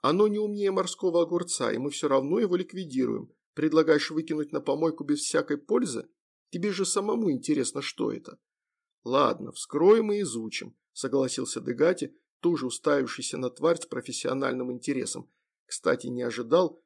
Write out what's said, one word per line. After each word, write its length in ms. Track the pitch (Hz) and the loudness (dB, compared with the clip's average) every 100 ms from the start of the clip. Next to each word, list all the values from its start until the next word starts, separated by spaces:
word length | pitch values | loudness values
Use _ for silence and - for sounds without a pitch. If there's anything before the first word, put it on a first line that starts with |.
"Оно 260 | 131 175 214 | 2 4 4
не 120 | 208 | 4
умнее 320 | 214 208 202 | -2 0 0
морского 500 | 190 180 - 190 170 | 2 -2 0 2 2
огурца, 500 | 165 175 175 - 117 | 2 0 -2 -2 0
и 60 | 110 | 0
мы 120 | 139 | -4
все 180 | - 151 | -2 2
равно 320 | 135 139 190 | 2 4 0
его 160 | 214 180 | 2 0
ликвидируем. 760 | 180 185 170 131 123 110 - _ _ | -2 -8 -4 0 0 -2 -6 _ _
Предлагаешь 580 | - 151 151 160 147 - | -2 4 4 6 4 4
выкинуть 400 | 160 160 151 147 | -4 -4 -4 -2
на 80 | 147 | -4
помойку 460 | 143 143 160 156 147 | -2 0 0 -2 -2
без 140 | 147 | -2
всякой 380 | - 160 - 147 | 0 -2 0 -4
пользы? 500 | - 233 214 113 - _ _ _ _ | 0 0 0 -4 -10 _ _ _ _
Тебе 200 | 180 202 | -4 -4
же 140 | 185 185 | -2 -2
самому 460 | - 202 233 208 | 0 0 0 0
интересно, 500 | 131 - 147 123 139 | 0 0 0 0 -4
что 300 | 135 - 110 | -8 -4 -4
это". 260 | 107 - - _ _ _ _ _ _ 117 | -4 -12 -20 _ _ _ _ _ _ -2
"Ладно, 460 | 131 131 - 104 | 2 2 0 -8
вскроем 600 | - - 147 175 220 214 | -12 -6 4 6 6 4
и 100 | 202 | -2
изучим", 540 | 185 117 110 - - _ _ | -2 -6 -8 -8 -12 _ _
согласился 680 | - 135 139 131 - 127 - | -8 -2 0 0 -2 -6 -6
Дегати, 520 | 127 123 156 185 135 _ _ _ | -6 0 2 2 -6 _ _ _
тоже 260 | 170 160 131 | 0 0 -2
уставившийся 680 | - - 143 127 - 127 - | -2 0 2 0 -6 -8 -6
на 120 | 127 | -6
тварь 300 | 127 160 165 | -2 0 0
с 60 | - | -2
профессиональным 840 | 127 120 123 135 135 135 127 127 | -10 -8 -6 -4 -2 -2 -2 -6
интересом. 600 | 123 131 131 113 - - _ _ _ _ | -6 -4 -4 -4 -8 -12 _ _ _ _
"Кстати, 420 | - 87 - 127 | -4 0 0 -2
не 160 | 123 | -6
ожидал, 580 | 123 113 117 160 175 - | -4 -6 2 4 2 -2